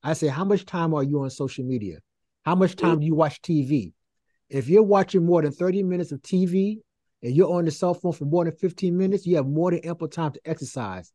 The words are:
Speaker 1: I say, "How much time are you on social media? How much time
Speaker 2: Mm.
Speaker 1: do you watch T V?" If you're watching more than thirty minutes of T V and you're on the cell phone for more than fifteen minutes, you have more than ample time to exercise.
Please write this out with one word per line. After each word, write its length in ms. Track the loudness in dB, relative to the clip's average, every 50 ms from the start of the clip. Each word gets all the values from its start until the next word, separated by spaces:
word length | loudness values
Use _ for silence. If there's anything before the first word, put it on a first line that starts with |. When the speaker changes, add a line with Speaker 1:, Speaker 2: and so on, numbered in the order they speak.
Speaker 1:
I 120 | -2 -4 -4
say, 140 | -2 -2 -2
"How 180 | -2 -2 0
much 200 | 0 0 0 0
time 280 | -4 -4 -2 -2 0 0
are 100 | 0 0
you 160 | 0 -2 -2
on 80 | -4 -4
social 360 | -6 -6 -6 -6 -6 -6 -6
media? 340 | -4 -4 -4 -4 -6 -10 -12 _ _ _ _ _ _ _ _ _
How 100 | -2 2
much 220 | 2 2 2 0 0
time 200 | 2 2 2 2
Speaker 2:
Mm. 40 |
Speaker 1:
do 40 | 2 0
you 80 | 2
watch 260 | 2 2 0 0 -8
T 220 | -4 0 0 0 2
V?" 300 | 2 0 -2 -2 -4 -12 _ _ _ _ _ _ _ _ _ _ _
If 200 | -6 -6 0 4
you're 120 | 6 6 6
watching 420 | 6 4 4 2 2 2 2 4
more 160 | 4 4 4
than 100 | 2 0
thirty 320 | -2 -2 -2 0 0 0 -2
minutes 300 | -2 -2 -4 -4 -6 -8
of 80 | -12
T 240 | _ -2 0 0 2
V 360 | 2 2 0 0 0 -2 -6 _ _ _ _ _ _ _ _
and 140 | -6 0 4
you're 160 | 4 4 4
on 140 | 4 0 0
the 60 | -2
cell 220 | -2 -2 -2 -2 -2
phone 200 | -2 -2 -6 -4
for 100 | -4 -4
more 220 | 0 0 0 0
than 80 | 0 -4
fifteen 440 | _ -4 -4 -4 -2 -2 -2 0 0
minutes, 280 | 0 0 0 -2 0 0
you 80 | 0
have 120 | 0 0 0
more 240 | 0 0 0 0
than 100 | 0 -2
ample 260 | -4 -8 -8 -8 -8 -8
time 240 | -4 -4 -4 -4
to 100 | -4 -8 _
exercise. 680 | -8 -8 -8 -8 -10 -8 -8 -8 -8 -8 -10 -14 _